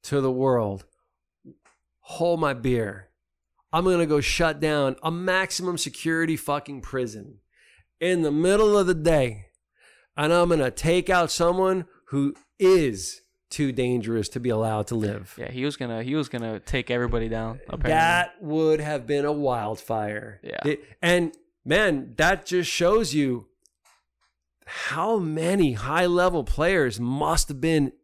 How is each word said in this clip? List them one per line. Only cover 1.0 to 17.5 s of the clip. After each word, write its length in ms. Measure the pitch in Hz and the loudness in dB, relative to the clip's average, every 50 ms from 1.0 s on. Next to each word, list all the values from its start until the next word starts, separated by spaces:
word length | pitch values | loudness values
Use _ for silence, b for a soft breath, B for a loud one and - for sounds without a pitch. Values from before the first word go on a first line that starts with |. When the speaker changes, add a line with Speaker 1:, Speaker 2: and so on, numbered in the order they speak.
| _ _ _ _ _ _ _ _ _ - - _ _ _ _ _ _ _ _ _ | _ _ _ _ _ _ _ _ _ -20 -20 _ _ _ _ _ _ _ _ _
Speaker 1:
Hold 400 | _ - - - 170 175 175 165 | _ -18 -6 -2 0 0 2 2
my 140 | 160 143 135 | 0 -2 -2
beer. 560 | 123 113 131 123 117 113 101 98 95 92 _ _ _ _ _ _ _ _ _ _ _ _ _ - | -2 0 0 0 0 0 -4 -6 -12 -18 _ _ _ _ _ _ _ _ _ _ _ _ _ -2
I'm 100 | 160 180 | 0 2
gonna 220 | 185 180 175 170 | 2 2 2 2
go 160 | 151 151 147 | 2 2 0
shut 380 | 139 - - - 170 160 151 143 | 2 0 0 2 0 0 0 0
down 360 | 151 156 151 147 139 135 131 - - | -2 0 0 0 0 0 -2 -4 -6
a 80 | 160 | -6
maximum 640 | 170 170 180 185 185 185 190 185 - - 180 180 175 | -4 -2 -2 0 0 0 0 -2 -4 -4 -4 -4 -4
security 600 | 165 - 147 - - - 160 165 165 165 160 160 | -4 -6 -8 -8 -6 -4 -2 0 0 0 0 -2
fucking 440 | - - - 143 143 143 - 143 131 | -4 -2 -4 -4 -4 -4 -10 -14 -14
prison 580 | - - - 131 127 113 107 107 101 - - _ _ b b b b b b b b b _ _ | -12 -8 -6 -4 -4 -4 -8 -12 -16 -18 -20 _ _ b b b b b b b b b _ _
in 220 | 160 180 185 175 | 0 0 2 2
the 100 | 160 151 | 2 0
middle 460 | 143 151 170 185 196 202 214 208 208 | 2 2 4 4 4 4 4 4 4
of 100 | 202 190 | 4 4
the 60 | 175 180 | 2 0
day, 520 | 160 151 170 165 151 131 120 110 101 98 _ _ _ _ _ b b b b b b b b b | 2 2 2 4 4 2 0 -4 -10 -16 _ _ _ _ _ b b b b b b b b b
and 160 | 147 147 156 | -2 0 2
I'm 180 | 170 175 175 175 | 4 4 4 4
gonna 220 | 170 156 135 127 | 4 2 2 0
take 380 | 120 - - 160 170 180 175 - | -2 -2 0 2 2 2 2 2
out 200 | 190 180 170 151 | 2 2 2 0
someone 540 | - - 170 170 180 185 190 190 185 190 180 b b b b | 0 0 2 2 2 2 2 2 2 0 -4 b b b b
who 260 | _ - 139 139 143 - - _ _ _ | _ -2 0 0 -2 -4 -6 _ _ _
is 640 | _ 196 185 190 180 156 131 107 95 - - - - _ _ _ _ _ _ | _ 6 6 6 6 4 2 -2 -4 -8 -10 -12 -14 _ _ _ _ _ _
too 220 | - - 147 135 | -4 -2 -2 0
dangerous 560 | 127 120 127 123 123 123 101 113 117 113 104 - | 0 0 0 2 0 0 0 0 -2 -2 -2 -2
to 100 | - 127 | -6 -4
be 80 | 120 123 | -2 -2
allowed 380 | 113 110 113 113 110 107 104 | 0 0 0 0 0 -2 -2
to 80 | - 117 | -2 -2
live. 380 | 110 107 101 107 104 95 - - | -2 -2 -2 -4 -6 -12 -16 -14
Speaker 2:
Yeah, 140 | - 120 - | -12 -12 -10
he 120 | 127 127 131 | -6 -4 -4
was 120 | 147 143 | -4 -4
gonna, 260 | - 135 120 113 113 117 | -6 -8 -6 -6 -6 -6
he 120 | 127 143 | -4 -4
was 120 | 156 143 - | -4 -4 -4
gonna 300 | - 120 117 113 110 98 | -6 -8 -6 -6 -8 -8
take 300 | - - - 131 120 - | -6 -4 -4 -4 -2 -2
everybody 380 | 123 123 120 117 110 117 113 113 | -2 -2 0 0 -2 -2 -2 -2
down, 300 | 113 113 113 113 | -4 -4 -6 -6